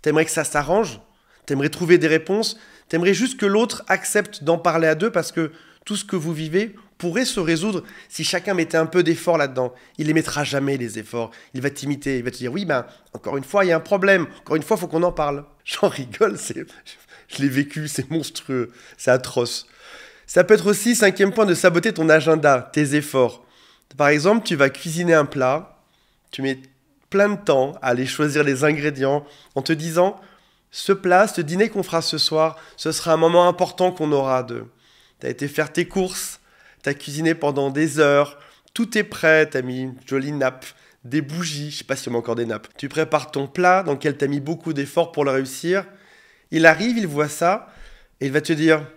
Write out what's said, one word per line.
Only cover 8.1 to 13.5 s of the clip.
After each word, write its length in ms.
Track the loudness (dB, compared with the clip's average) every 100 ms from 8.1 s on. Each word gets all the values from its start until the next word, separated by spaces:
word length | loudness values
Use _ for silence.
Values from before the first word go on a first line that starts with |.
| -8
chacun 300 | -4 -4 -2
mettait 240 | -2 0 2
un 80 | 2
peu 180 | 2
d'effort 340 | 2 0 2 2
là-dedans. 360 | 0 -2 -4 -6 -20 -6
Il 100 | 0
les 60 |
mettra 300 | 0 0 -4
jamais, 340 | -2 -2 -2 -4
les 200 | -6 -10
efforts. 340 | -10 -8 -8 -10 -16
Il 80 | -6
va 80 | -6
t'imiter, 480 | -6 -8 -6 -4 -4
il 60 |
va 80 | -6
te 60 | -8
dire, « 140 | -8
Oui, 120 | -6 -4
ben, 220 | -4 -4 -16 _
encore 240 | -12 -8 -8
une 60 |
fois, 220 | -2